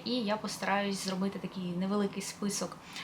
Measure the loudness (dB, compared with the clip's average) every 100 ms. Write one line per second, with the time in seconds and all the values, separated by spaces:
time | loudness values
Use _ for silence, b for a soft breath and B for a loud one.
0 | 2 2 2 0 0 -2 2 4 4 0
1 | 0 0 0 0 -6 -4 -2 0 2 4
2 | 2 0 -6 -2 -2 0 -2 -6 B B